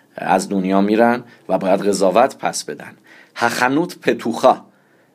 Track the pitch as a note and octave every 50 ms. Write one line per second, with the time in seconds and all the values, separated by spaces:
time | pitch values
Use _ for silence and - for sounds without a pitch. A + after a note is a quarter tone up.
0 | _ _ - - - D#2+ F2+ G2 G2 G2 G2+ G2 F#2 F#2+ G2 G2 G2+ G2+ A2 A2
1 | A#2 A#2 A#2+ - - - - _ _ - F#2 F#2 F#2+ F#2 F#2+ G2 G2 G2+ G2 F2+
2 | G2 F#2+ F2+ A2 B2+ C#3 - - - E2+ - - - - D2+ - - - - _
3 | _ - - - - _ - - A#2 A#2+ A#2 A#2 B2 B2+ C3+ D3+ F3 F3 - -
4 | - - A#2 A#2 - A#2+ A2+ - - B2+ G#2+ - - _ _ _ _ _ _ _
5 | _ _ _